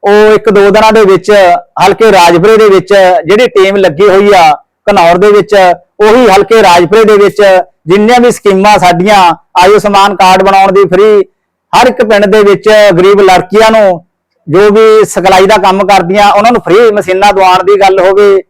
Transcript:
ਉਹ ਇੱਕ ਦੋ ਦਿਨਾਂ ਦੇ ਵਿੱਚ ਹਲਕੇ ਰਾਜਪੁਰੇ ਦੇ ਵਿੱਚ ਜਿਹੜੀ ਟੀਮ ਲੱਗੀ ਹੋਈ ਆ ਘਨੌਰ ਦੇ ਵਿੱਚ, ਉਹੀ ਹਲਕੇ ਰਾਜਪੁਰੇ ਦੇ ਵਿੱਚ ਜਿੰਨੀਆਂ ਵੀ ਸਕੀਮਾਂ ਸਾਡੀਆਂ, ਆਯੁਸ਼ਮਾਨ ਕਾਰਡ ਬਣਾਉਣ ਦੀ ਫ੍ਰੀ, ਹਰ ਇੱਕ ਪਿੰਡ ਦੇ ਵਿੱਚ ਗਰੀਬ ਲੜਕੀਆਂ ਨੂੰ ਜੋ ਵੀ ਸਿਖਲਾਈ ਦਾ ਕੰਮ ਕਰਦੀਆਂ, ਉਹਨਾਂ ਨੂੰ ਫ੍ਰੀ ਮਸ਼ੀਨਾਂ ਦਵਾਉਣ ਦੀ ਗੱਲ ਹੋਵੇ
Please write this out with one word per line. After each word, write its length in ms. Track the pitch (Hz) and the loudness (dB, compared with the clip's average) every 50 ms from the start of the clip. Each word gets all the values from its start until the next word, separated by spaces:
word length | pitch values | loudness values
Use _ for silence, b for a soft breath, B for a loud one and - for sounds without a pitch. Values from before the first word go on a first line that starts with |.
| - | -2
ਉਹ 300 | 202 202 208 214 214 214 | 0 0 2 2 2 0
ਇੱਕ 140 | 208 208 226 | 0 -2 -2
ਦੋ 200 | 202 202 196 202 | 0 0 0 0
ਦਿਨਾਂ 220 | 190 214 220 220 | 0 0 0 0
ਦੇ 100 | 214 220 214 | 2 0 2
ਵਿੱਚ 240 | 190 190 175 - - 208 202 190 175 175 175 - _ _ - 175 | 2 0 -2 -2 0 0 0 2 2 0 -2 -4 _ _ -4 -2
ਹਲਕੇ 260 | 190 196 - 226 220 | -2 -2 0 0 0
ਰਾਜਪੁਰੇ 440 | 202 185 175 175 170 170 165 208 220 214 | 2 2 2 2 0 0 0 0 2 2
ਦੇ 100 | 220 214 | 2 2
ਵਿੱਚ 240 | 190 190 175 - 202 | 0 0 -2 -2 0
ਜਿਹੜੀ 540 | 196 190 185 185 170 - 151 190 214 254 240 | 0 2 2 0 -2 -2 -2 -2 -2 -2 -2
ਟੀਮ 280 | - 202 190 190 196 | 0 0 -2 0 0
ਲੱਗੀ 320 | 202 190 180 151 143 196 208 | -2 -2 -4 -2 0 0 0
ਹੋਈ 220 | 185 196 202 202 202 | 2 0 0 2 2
ਆ 160 | 185 165 156 147 - _ _ _ _ _ - | 2 2 0 0 -2 _ _ _ _ _ -4
ਘਨੌਰ 300 | 202 196 170 170 175 180 | -2 0 0 0 0 0
ਦੇ 140 | 190 214 | 0 0
ਵਿੱਚ, 220 | 208 208 196 - 208 202 185 180 175 160 _ _ _ _ | 0 0 0 0 0 0 0 0 0 -4 _ _ _ _
ਉਹੀ 280 | 208 214 214 247 254 220 | -2 0 2 2 2 2
ਹਲਕੇ 320 | 190 196 196 190 226 226 214 | 2 0 0 0 0 0 2
ਰਾਜਪੁਰੇ 400 | 190 175 175 180 151 202 220 226 | 2 2 0 0 0 0 0 2
ਦੇ 140 | 214 214 202 | 2 2 2
ਵਿੱਚ 240 | 202 202 190 - 208 196 190 185 175 _ _ _ _ 151 | 0 -2 0 0 0 0 0 0 -2 _ _ _ _ -4
ਜਿੰਨੀਆਂ 320 | 170 214 208 220 247 247 | -2 -2 0 0 0 0
ਵੀ 120 | 240 247 | 0 0
ਸਕੀਮਾਂ 460 | 233 - _ 208 196 190 196 208 214 196 | -2 -2 _ -4 -2 0 0 0 0 0
ਸਾਡੀਆਂ, 400 | 180 180 175 165 180 208 214 202 185 175 160 - _ _ _ 180 | 0 -2 -2 -2 -2 0 0 0 0 0 -2 -4 _ _ _ -2
ਆਯੁਸ਼ਮਾਨ 540 | 180 190 208 208 175 208 202 196 196 202 202 | 0 2 0 0 0 -2 -2 0 -2 -2 -2
ਕਾਰਡ 280 | 175 190 185 185 190 190 | -2 0 0 0 0 0
ਬਣਾਉਣ 280 | 196 196 196 190 196 | 0 0 0 0 0
ਦੀ 120 | 185 196 202 175 | 0 0 0 0
ਫ੍ਰੀ, 340 | 175 180 202 220 214 208 190 - _ _ _ _ _ _ _ _ - | 0 0 0 2 2 0 -2 -4 _ _ _ _ _ _ _ _ -4
ਹਰ 140 | 190 240 254 | -2 -2 -2
ਇੱਕ 160 | 220 - 247 | -2 -4 -4
ਪਿੰਡ 200 | 208 220 202 202 | -2 0 -2 0
ਦੇ 160 | 202 190 214 208 | 0 0 0 2
ਵਿੱਚ 260 | 202 202 180 - 214 214 214 208 208 190 165 | 0 0 0 0 0 0 2 2 2 0 0
ਗਰੀਬ 240 | 180 196 202 196 | 0 0 0 2
ਲੜਕੀਆਂ 500 | 202 190 185 180 - - - 208 220 220 | 2 0 0 0 -2 -2 -2 0 0 0
ਨੂੰ 340 | 220 226 214 196 180 165 - _ _ _ _ _ _ _ _ - | 2 0 0 0 -2 -4 -10 _ _ _ _ _ _ _ _ -6
ਜੋ 220 | 143 175 202 214 | -2 0 0 2
ਵੀ 340 | 202 214 220 220 220 220 208 | 2 2 2 2 2 2 0
ਸਿਖਲਾਈ 400 | - - 202 175 190 190 185 190 | -2 -4 -6 -2 -2 0 0 0
ਦਾ 120 | 190 214 208 | 0 0 0
ਕੰਮ 300 | 185 196 185 190 202 185 | 0 -2 -2 -2 -2 -2
ਕਰਦੀਆਂ, 440 | 202 190 185 170 190 208 208 202 | -2 -2 -2 -4 -2 -2 0 0
ਉਹਨਾਂ 200 | 175 202 208 226 | 0 0 0 0
ਨੂੰ 100 | 247 226 | 0 -2
ਫ੍ਰੀ 300 | - 170 170 208 240 226 | -2 -2 0 0 2 0
ਮਸ਼ੀਨਾਂ 420 | 208 208 190 170 185 190 196 208 196 | 0 -2 -4 -4 -4 -2 -2 -2 0
ਦਵਾਉਣ 300 | 190 190 185 185 214 180 | 0 0 0 0 0 0
ਦੀ 160 | 180 208 196 | 0 0 0
ਗੱਲ 200 | 196 196 190 190 | 2 0 0 0
ਹੋਵੇ 440 | 175 185 196 196 208 202 196 196 - _ | 0 0 0 0 0 0 0 -2 -4 _